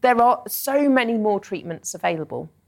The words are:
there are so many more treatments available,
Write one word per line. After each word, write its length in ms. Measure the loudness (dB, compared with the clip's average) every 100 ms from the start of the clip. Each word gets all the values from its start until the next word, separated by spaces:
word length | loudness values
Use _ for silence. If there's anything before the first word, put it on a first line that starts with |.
there 180 | 2 4
are 220 | 4 2 -4
so 440 | -8 -2 2 4
many 260 | 4 2 0
more 240 | 0 -2
treatments 540 | -4 -10 -10 -12 -12
available, 560 | -4 -2 -2 -6 -10 -12 _